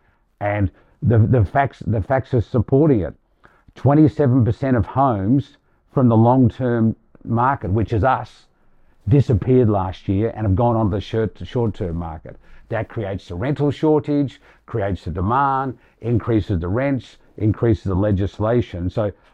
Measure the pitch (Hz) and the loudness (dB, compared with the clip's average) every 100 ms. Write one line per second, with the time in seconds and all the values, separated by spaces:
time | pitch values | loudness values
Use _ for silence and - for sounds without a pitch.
0 | _ _ _ - 101 104 95 - _ _ | _ _ _ -8 -4 -2 -2 -4 _ _
1 | - 113 107 123 98 139 139 - - 110 | 2 4 4 4 2 0 -2 -4 -6 -4
2 | 95 131 - 127 101 123 101 135 160 120 | -2 -2 -2 -2 -2 -2 2 2 4 2
3 | 78 - _ _ - _ _ - 123 147 | -2 -8 _ _ -20 _ _ -4 2 4
4 | 156 - 143 131 104 - 139 123 - 123 | 4 4 2 2 2 0 0 0 0 0
5 | 139 107 95 139 - _ _ _ _ - | 0 0 0 0 -2 _ _ _ _ 0
6 | 123 110 113 131 123 - 127 117 113 - | 4 4 4 4 2 0 -2 0 0 -2
7 | _ - - 113 123 139 101 98 98 110 | _ -16 -6 -2 0 -2 -2 -2 -2 0
8 | 127 127 - - _ _ _ _ _ _ | 0 0 -4 -18 _ _ _ _ _ _
9 | - 139 - 107 - 127 117 104 92 - | 0 2 2 0 2 2 4 0 -4 -6
10 | - 98 110 - 110 95 120 113 110 98 | -4 -2 -2 -4 -2 0 2 0 0 -2
11 | - 113 110 - 90 131 117 101 92 82 | -4 -4 -4 -6 -8 -4 -4 -4 -6 -6
12 | 82 78 - - - - - 113 110 - | -8 -12 -16 -20 -20 -20 -10 -8 -8 -8
13 | 98 98 - 87 104 147 143 127 156 151 | -8 -8 -10 -8 -6 -2 -2 0 0 0
14 | - 147 135 - _ _ - 117 98 95 | 0 -2 -2 -6 _ _ -10 -6 -4 -6
15 | - 82 92 127 139 135 135 127 _ _ | -8 -4 -2 0 0 -2 -6 -10 _ _
16 | 113 120 - 113 98 92 87 104 139 131 | -4 -4 0 -2 0 -4 -2 -2 -2 -4
17 | - - _ - 107 98 117 107 98 92 | -8 -20 _ -4 -2 0 0 0 -2 -2
18 | 107 98 98 - 107 120 - 87 92 120 | 0 0 -2 -4 -2 0 -2 -6 -6 -4
19 | 107 - _ | -4 -6 _